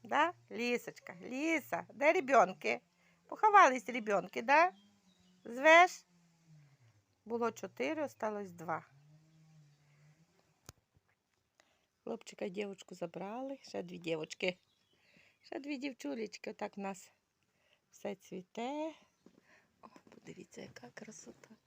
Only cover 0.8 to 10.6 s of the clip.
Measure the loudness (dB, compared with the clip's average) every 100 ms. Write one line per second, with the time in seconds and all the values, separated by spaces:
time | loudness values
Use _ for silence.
0.8 | -4 -14 -18 -16 -10 -4 -2 -2 -2 -8
1.8 | -8 0 2 2 4 6 6 2 -4 -4
2.8 | _ _ _ _ _ 0 6 8 8 6
3.8 | -4 -6 0 0 0 -6 4 6 6 0
4.8 | _ _ _ _ _ _ -12 2 10 10
5.8 | 10 4 -18 _ _ _ _ -20 -20 _
6.8 | -20 _ _ _ -6 -2 -2 -4 -12 -6
7.8 | -4 -2 -6 -4 -4 -4 -8 -12 -6 -6
8.8 | -6 -20 -20 -20 -20 -20 -20 -20 -20 _
9.8 | _ _ -20 _ _ _ _ _